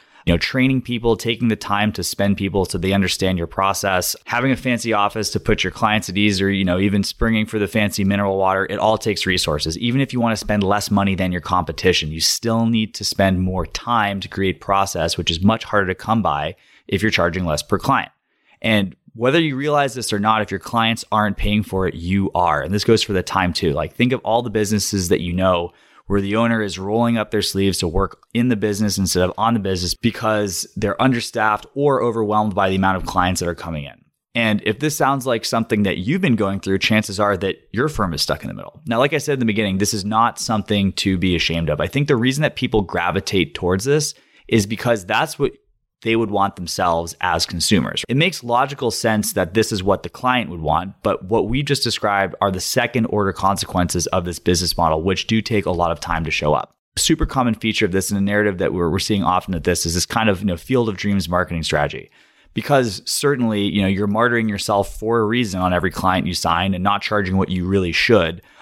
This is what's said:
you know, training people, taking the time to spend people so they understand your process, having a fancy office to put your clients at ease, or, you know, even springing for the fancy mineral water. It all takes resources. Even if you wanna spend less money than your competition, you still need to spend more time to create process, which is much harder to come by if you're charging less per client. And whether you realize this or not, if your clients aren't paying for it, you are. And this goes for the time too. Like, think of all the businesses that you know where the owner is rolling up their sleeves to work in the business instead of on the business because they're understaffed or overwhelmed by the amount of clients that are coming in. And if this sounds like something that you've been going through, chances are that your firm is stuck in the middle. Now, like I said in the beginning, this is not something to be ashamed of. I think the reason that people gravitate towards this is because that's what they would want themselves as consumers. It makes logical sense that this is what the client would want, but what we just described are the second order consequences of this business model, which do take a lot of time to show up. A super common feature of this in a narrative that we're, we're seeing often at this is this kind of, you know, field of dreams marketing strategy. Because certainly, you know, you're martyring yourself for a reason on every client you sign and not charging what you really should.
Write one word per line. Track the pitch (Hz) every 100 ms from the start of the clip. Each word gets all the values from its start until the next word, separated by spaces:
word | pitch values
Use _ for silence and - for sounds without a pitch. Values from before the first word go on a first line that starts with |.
| _ - -
you |
know, | 85
training | - 131 131 131
people, | 123 120 117 107
taking | 117 113 120
the | 107
time | - 101 107
to | 98
spend | 90 - 101 95
people | 95 101 90
so | 92
they | 95
understand | 98 90 - 92 90
your | 85
process, | - 95 98 98 90 - - -
having | 120 131
a | 123
fancy | 127 117 117
office | 104 101 110 104
to | 101
put | - 107
your | 92
clients | - 110 107 -
at | 95
ease, | 107 95
or, | 98
you | 98
know, | 92 90
even | 101 101
springing | 95 - 117 110 107
for | 110
the | 101
fancy | 110 104 -
mineral | 95 101 101 98
water. | 95 95 95
It | 104
all | 107 107
takes | 113 95 92
resources. | 87 - 76 82 80
Even | 120 131
if | 135
you | 123
wanna | 117 110
spend | - 104
less | 98 101 -
money | 101 98 95
than | 92
your | 87
competition, | - 90 82 78 95 85 80
you | 80
still | - - 113 113 113
need | 113 107
to | -
spend | 104 - 98 92
more | 92 92 85
time | - 120 120 101 98
to | -
create | - 95 85
process, | - 98 98 85 95 -
which | 87
is | 85
much | 101 110
harder | - 104 92
to | 90
come | 107 113
by | 85 73 76 - _ _ -
if | 95
you're | 110
charging | - 87 90 85
less | 76
per | - 95
client. | - 127 - _ _ _ _ _
And | 110 107 95 - -
whether | 113 123 165
you | 156 131
realize | 147 147 139
this | 123 110
or | 104
not, | 107 110
if | 101
your | 98
clients | - 117 113 113 -
aren't | 107 104 98
paying | 104 104
for | 104 95 92
it, | 80
you | 87 98 98
are. | 90 87 76
And | 71
this | 101 -
goes | 113
for | -
the | 95
time | - 98 90
too. | - 85
Like, | 76 78
think | - 123
of | 127
all | 104 117
the | 123
businesses | 107 101 107 - 101 87
that | 95
you | 87
know | 87 92 87 87 - _ - -
where | 101
the | 98 110
owner | 117 113
is | 104 90
rolling | 98 113 117 117
up | 104
their | 104
sleeves | 95 98 98 92
to | 85
work | 90 95 - _
in | 117 123
the | 107
business | 107 101 104 98
instead | 92 90
of | 90 -
on | 113
the | 117
business | 95 92 90 -
because | 113 - 110 107 101 87 - -
they're | 101 -
understaffed | 131 120 - 113 107 104 -
or | 139 143 135
overwhelmed | 120 113 104 107 107
by | 95 95
the | 95
amount | 95 92
of | -
clients | 92 90 92
that | 87
are | 82
coming | 82 78 69
in. | - _ _ _
And | 117 113 104 -
if | 110
this | 151 147
sounds | 135 139 127
like | 113
something | - 113 113 107
that | 98 78
you've | 92 185
been | 131 107
going | 98 98
through, | 95 95
chances | - 107 107 98
are | 104 92
that | 95 - _
your | 104 151
firm | 147 95
is | 76
stuck | - 73
in | -
the |
middle. | 50 50 - -
Now, | 113
like | 143
I | 151
said | 147
in | 135
the | 113
beginning, | 104 104 95
this | 104
is | 107 101
not | 110 117 -
something | - 107 - 104 98
to | - 95 92
be | 92 85
ashamed | - 82 78
of. | 76
I | 73
think | 143 147
the | 123
reason | 127 143
that | 147 -
people | 123 110
gravitate | 92 90 87 87 - 98 80 -
towards | 87 95
this | 127 151 147 - _ _ -
is | 110 101
because | 107 120 113 90
that's | 110 151 -
what | 139 - _ _ _ _
they | 113 113
would | 107
want | 101 98 -
themselves | 85 - 90 82 85 -
as | 90 85 -
consumers. | 85 - 98 55 - -
It | 131
makes | 180 -
logical | 120 120 139 139 120
sense | - 113 107 101
that | 101 87
this | 110 107
is | 104
what | 95 92
the | -
client | - 127 123 95
would | 85
want, | 76 78 98 -
but | 104 - 92
what | 110 98
we | 131
just | 143 135
described | 120 - 107 101 95 -
are | 98
the | 92
second | - 123 120 113 113
order | 104 98
consequences | - 95 98 - - 87 87 -
of | 90 87
this | 85
business | - 87 87 -
model, | 82 80
which | 90 90 -
do | 110
take | - 107 -
a |
lot | 85 85
of | 85
time | - 82 78
to |
show | - 76
up. | 71 - _ _ -
A |
super | - 156 -
common | 135 123
feature | 107 110 - 101
of |
this | 95 -
in | 101
a |
narrative | 98 104 104 90
that | 90
we're, | 90 85
we're | 92
seeing | - 104
often | 90 90 -
at | 85
this | 92 85 85
is |
this | 87 -
kind | 113 110
of, | 95
you | 101
know, | 85
field | - 127 113
of | 92
dreams | 101 98 82
marketing | 87 90 85
strategy. | 78 76 73 - 50 _ _ _ _
Because | - 123 139 120 92 -
certainly, | - 143 135 117 104
you | 101 98
know, | 95
you're | 98 101
martyring | 107 120 120 110
yourself | 101 - 101 98 -
for | 110 117
a | 107
reason | 120 107 92
on | 90
every | 90 90
client | - 92 92 -
you |
sign | 85 85 82 98
and | 90
not | 98 101
charging | - 104 92 95
what | -
you | 92 90
really | 98 87
should. | 80 - 107 82 85 - -